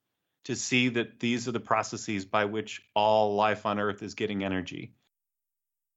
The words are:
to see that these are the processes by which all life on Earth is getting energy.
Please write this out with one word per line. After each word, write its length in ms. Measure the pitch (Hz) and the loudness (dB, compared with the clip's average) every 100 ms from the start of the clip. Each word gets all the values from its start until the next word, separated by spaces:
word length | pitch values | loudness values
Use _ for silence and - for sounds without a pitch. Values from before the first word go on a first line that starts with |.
| _ _ _ _ | _ _ _ _
to 100 | - | -8
see 360 | 117 - 127 123 | -6 0 2 2
that 280 | 117 107 - | 2 -2 -2
these 300 | 120 120 120 | -2 -2 -2
are 40 | |
the 60 | 117 | -4
processes 680 | 113 110 104 113 - 101 95 | 0 0 0 -4 -4 -4 0
by 180 | 107 | 0
which 380 | 104 110 107 - _ | 2 0 -6 -10 _
all 400 | 104 107 107 107 | 2 4 4 4
life 300 | 101 107 104 | 4 2 2
on 140 | 110 104 | 0 0
Earth 240 | 104 101 | -2 -4
is 100 | 104 | -8
getting 320 | - 107 101 | -4 -2 -2
energy. 480 | 98 92 87 - - _ _ _ _ _ _ _ _ _ _ | 0 -2 -4 -8 -12 _ _ _ _ _ _ _ _ _ _